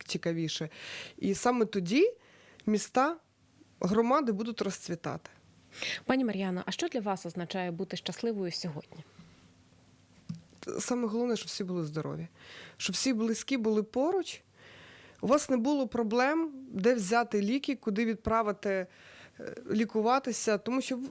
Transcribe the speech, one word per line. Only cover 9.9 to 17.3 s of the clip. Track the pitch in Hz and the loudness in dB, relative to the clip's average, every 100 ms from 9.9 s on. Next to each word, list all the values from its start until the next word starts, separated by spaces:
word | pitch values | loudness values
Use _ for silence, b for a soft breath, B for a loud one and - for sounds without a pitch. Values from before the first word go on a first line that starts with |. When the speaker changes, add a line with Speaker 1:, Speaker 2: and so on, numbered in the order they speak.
| - _ - - - - - - - | -20 _ -18 -12 -12 -14 -14 -8 -4
Speaker 1:
Саме | - 247 233 | -2 0 0
головне, | 220 247 220 | 0 0 0
щоб | 170 | -4
всі | - | -6
були | 185 180 156 | -4 -4 -4
здорові, | 156 143 151 170 - B B B B | -4 -4 -6 -10 -14 B B B B
щоб | - | -4
всі | 185 269 | 0 2
близькі | 233 226 220 - 269 | 2 2 0 0 0
були | 220 214 | 2 2
поруч, | 208 247 294 381 330 - _ - B B B B B B | 2 2 2 2 -2 -8 _ -20 B B B B B B
у | 190 | 4
вас | 294 - | 4 4
не | 254 | 2
було | 233 294 247 | 4 2 2
проблем, | 233 220 233 254 320 330 269 262 | 0 0 2 4 2 0 -4 -8
де | 208 196 247 | 0 4 4
взяти | 185 233 233 | 4 2 4